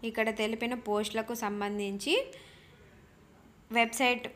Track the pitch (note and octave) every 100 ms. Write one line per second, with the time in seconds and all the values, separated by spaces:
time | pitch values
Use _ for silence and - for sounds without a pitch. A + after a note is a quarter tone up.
0 | A3+ A3 A3 A3 G#3+ A3+ A#3+ B3 G#3+ G#3
1 | G#3 A3+ A3 A#3 G#3+ G#3 G3+ G#3 G3+ G3
2 | C#4 G4+ C#5 - - - - - - -
3 | - - - - - - - A3+ A#3 -
4 | B3+ B3 -